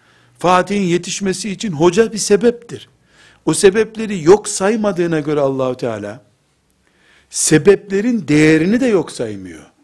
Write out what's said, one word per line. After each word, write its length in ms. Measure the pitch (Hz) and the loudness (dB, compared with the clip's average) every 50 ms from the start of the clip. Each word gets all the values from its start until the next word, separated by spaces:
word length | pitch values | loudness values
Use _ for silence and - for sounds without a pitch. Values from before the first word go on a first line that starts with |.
| _ _ _ _ _ _ _ _ | _ _ _ _ _ _ _ _
Fatih'in 440 | - 180 180 180 180 185 202 202 | 0 2 2 2 2 0 -2 -2
yetişmesi 680 | 190 170 170 175 175 185 - - 196 190 185 190 - 208 | 0 0 -2 -2 -4 -6 -8 -6 -6 -6 -6 -6 -8 -10
için 220 | 185 185 226 214 | -8 -6 -8 -6
hoca 400 | 156 139 165 180 165 220 226 220 | -2 2 2 2 4 2 0 0
bir 60 | 220 196 | -2 -6
sebeptir. 680 | - - 208 185 233 240 240 - - - 135 113 - _ _ _ _ _ _ _ _ _ _ _ _ | 0 0 0 2 2 0 0 -2 -10 -16 -16 -16 -18 _ _ _ _ _ _ _ _ _ _ _ _
O 100 | 156 160 | -4 0
sebepleri 680 | - 202 196 185 226 220 220 220 208 220 202 208 175 | 4 4 4 4 4 0 -2 -4 -8 -8 -6 -6 0
yok 260 | 143 165 202 202 - - | 4 6 6 6 4 -4
saymadığına 720 | - - 190 202 233 220 208 202 180 175 175 170 165 156 | -6 -2 -2 0 0 0 -2 -2 -2 -2 -2 -2 -2 -2
göre 200 | 143 156 151 147 | -2 -2 -2 0
Allahu 360 | 139 135 135 131 131 127 123 | 0 0 -2 -2 -4 -4 -4
Teala 440 | 123 143 120 110 104 104 101 107 139 _ _ _ _ _ _ _ _ _ _ _ _ _ _ _ _ _ _ _ _ _ _ | -4 -6 -6 -6 -6 -8 -10 -12 -14 _ _ _ _ _ _ _ _ _ _ _ _ _ _ _ _ _ _ _ _ _ _
sebeplerin 960 | - - - - 156 156 139 196 196 196 - - 196 196 208 254 240 214 151 127 | -8 -6 0 2 2 4 6 4 4 4 0 -4 -4 -2 -2 -2 -2 -2 -2 0
değerini 520 | 147 151 156 156 160 156 160 190 226 240 | 2 4 4 4 4 4 2 0 0 0
de 60 | 269 | 0
yok 260 | 247 208 170 131 - | 0 0 0 -2 -4
saymıyor. 500 | - - 123 110 104 98 92 87 80 76 - _ _ _ | -8 -10 -8 -8 -8 -12 -14 -16 -18 -20 -20 _ _ _